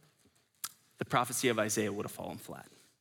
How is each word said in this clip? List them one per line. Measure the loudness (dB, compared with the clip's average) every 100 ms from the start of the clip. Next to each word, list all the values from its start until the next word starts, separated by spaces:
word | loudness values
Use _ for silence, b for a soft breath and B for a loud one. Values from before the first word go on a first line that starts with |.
| _ _ _ _ _ _ -14 -14 _ -8
the | 0
prophecy | 2 2 2 2
of | 4
Isaiah | 2 2 0
would | 0
have | -4
fallen | -6 -8 -10
flat. | -12 -14 -16 -20 _ _